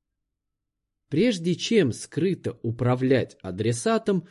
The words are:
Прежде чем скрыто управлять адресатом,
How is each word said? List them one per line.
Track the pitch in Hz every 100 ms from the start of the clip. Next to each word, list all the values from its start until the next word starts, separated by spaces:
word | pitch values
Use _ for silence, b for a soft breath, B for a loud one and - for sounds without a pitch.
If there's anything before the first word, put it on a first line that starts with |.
| _ _ _ _ _ _ _ _ _ _ _
Прежде | 139 240 196 165
чем | 165 - 226 143
скрыто | 104 - - 190 175 - -
управлять | 117 117 123 127 127 131 - -
адресатом, | 92 90 107 117 220 220 220 190 b